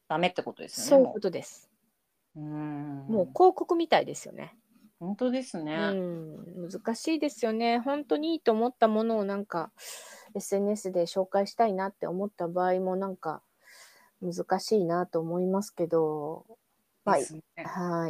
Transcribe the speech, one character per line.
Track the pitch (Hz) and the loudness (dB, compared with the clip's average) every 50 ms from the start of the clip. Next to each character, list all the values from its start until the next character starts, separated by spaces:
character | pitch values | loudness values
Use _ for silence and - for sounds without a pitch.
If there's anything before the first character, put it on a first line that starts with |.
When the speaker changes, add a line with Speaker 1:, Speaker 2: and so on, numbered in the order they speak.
| _ - | _ -4
Speaker 1:
ダ | 156 156 | 0 2
メ | 175 180 | 2 2
っ | - | 0
て | - - | -2 -6
こ | 120 - | -6 -8
と | - - | -10 -12
で | - | -12
す | - - - 262 | -10 -8 2 6
よ | 285 269 | 8 8
ね、 | 254 | 8
Speaker 2:
そ | - | 6
う | |
い | |
う | - | 4
こ | 208 | 0
と | 208 185 | -2 -2
で | 165 - - | -2 -4 -6
す。 | - - - - _ _ _ _ _ _ _ _ _ _ _ _ _ - | -10 -16 -20 -20 _ _ _ _ _ _ _ _ _ _ _ _ _ -16
Speaker 1:
も | 156 151 | -12 -10
う。 | |
う | 151 | -8
ー | |
ん。 | 151 151 151 151 147 143 147 147 143 139 139 139 | -8 -6 -6 -6 -6 -8 -8 -8 -10 -10 -6 -2
Speaker 2:
も | 220 208 175 | 0 0 0
う | 262 - | 0 4
広 | - 359 370 370 | 6 6 6 6
告 | - 339 - 349 | 4 0 -2 -2
み | 339 330 - | -2 2 4
た | - 160 | 4 4
い | - | 4
で | 143 147 | 2 -4
す | - - | -10 -12
よ | - 52 | -14 -14
ね。 | - - 160 - _ _ _ _ _ - - _ _ | -14 -16 -16 -18 _ _ _ _ _ -20 -20 _ _
Speaker 1:
本 | 170 180 208 | -8 -8 -4
当 | - 254 254 | -2 -2 0
で | 240 262 254 | 0 -2 -4
す | - - 170 156 | -6 -8 -8 -6
ね。 | 151 156 | -4 -2
Speaker 2:
う | 165 165 - 196 | -2 -2 -2 -2
ん。 | 190 180 175 170 165 160 156 151 160 165 170 175 185 175 165 | -2 -4 -4 -6 -8 -10 -12 -14 -14 -16 -14 -12 -12 -10 -10
難 | 190 - - 226 226 | -10 -6 -4 -4 -4
し | - - 320 330 | -2 -2 -2 0
い | 302 | 0
で | 302 294 | 0 -2
す | - - - | -2 -2 -2
よ | 220 220 | -2 0
ね。 | 220 233 233 233 240 | 0 2 2 2 0
本 | 233 277 285 294 285 | 0 -2 -2 -4 -2
当 | - 302 | -2 -2
に | 294 302 330 330 | 0 0 0 -2
い | |
い | 311 | 2
と | - 240 226 | 2 2 2
思 | 220 233 247 | 4 2 0
っ | - _ | 2 _
た | 226 | 4
も | 226 214 214 226 | 4 4 2 2
の | 226 226 214 | 2 2 0
を | 202 | 0
な | 196 196 | 0 -2
ん | 202 202 | -4 -4
か、 | - - 170 156 - - - - - - - - - - - - - - | -4 -4 -4 -4 -6 -10 -14 -16 -16 -14 -16 -16 -18 -20 -20 -18 -10 -10
エ | 208 | -8
ス | - - 202 | -4 -2 0
エ | 196 | 0
ヌ | 202 208 | 2 0
エ | 214 | 0
ス | 208 - 190 185 | -2 -4 -2 0
で | 180 170 | 0 0
紹 | 170 - 196 190 - | 2 2 0 0 2
介 | - 196 196 | 2 0 0
し | - - | 2 2
た | - 233 | 2 2
い | 220 190 | 2 2
な | 185 190 | 0 -2
っ | 196 - | -4 -4
て | _ 170 | _ -6
思 | 165 175 185 202 | -4 -2 -2 -4
っ | 208 | -4
た | - - 180 | -4 -4 -6
場 | 170 170 180 180 185 | -2 0 2 2 4
合 | 185 185 | 2 2
も | 190 185 185 | 2 0 0
な | 190 196 196 | -2 -2 -4
ん | 190 | -6
か、 | - - 160 151 - - _ _ _ _ - - - - - - _ _ _ _ _ 190 | -6 -6 -8 -8 -8 -10 _ _ _ _ -20 -20 -20 -20 -20 -20 _ _ _ _ _ -8
難 | 180 175 180 175 - 185 196 | -6 -4 -4 -2 0 0 0
し | - - 220 214 | 2 2 2 4
い | 175 | 4
な | 165 170 180 180 | 4 2 0 0
と | - - 165 | 0 -2 -2
思 | 165 165 170 180 | -2 0 0 0
い | 185 | 0
ま | 185 190 196 208 | 2 0 0 -2
す | - - | -4 -4
け | - 170 160 | -4 -2 2
ど、 | 165 165 160 151 156 151 147 151 165 - - - - - _ _ _ _ _ _ _ _ _ | 2 2 2 2 0 -2 -4 -6 -8 -10 -14 -20 -20 -20 _ _ _ _ _ _ _ _ _
ま | 202 190 | 2 4
あ、 | 143 | 4
Speaker 1:
で | 123 | 2
す | 143 156 | 0 -6
ね。 | 156 - _ _ 170 156 | -12 -16 _ _ -12 -10
Speaker 2:
は | - - 185 175 175 170 170 165 | -8 -6 -4 -2 0 0 0 0